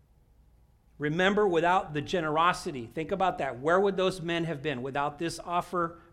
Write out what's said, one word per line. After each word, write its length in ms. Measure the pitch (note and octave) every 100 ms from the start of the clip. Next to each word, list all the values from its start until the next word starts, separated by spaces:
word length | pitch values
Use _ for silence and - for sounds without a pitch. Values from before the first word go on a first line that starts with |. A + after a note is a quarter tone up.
| _ _ _ _ _ _ _ _ _ -
Remember, 500 | D3 D#3+ F#3 G#3 G#3
without 460 | E3+ E3+ F#3 F#3
the 80 | D3
generosity, 880 | C#3+ F#3 D#3 D3+ E3+ F3 F#3 C#3 A2+
think 200 | - D#3
about 240 | F#3+ F#3 F3+
that. 220 | C#3 B2
Where 180 | C#3+ F3+
would 160 | G3+ F#3
those 240 | F#3 F#3
men 220 | E3 E3+
have 180 | E3 D3
been 200 | D3 B2+
without 360 | C3 C3+ C#3+ D3+
this 220 | E3+ -
offer 600 | - F3 E3+ F3+ E3 E3 -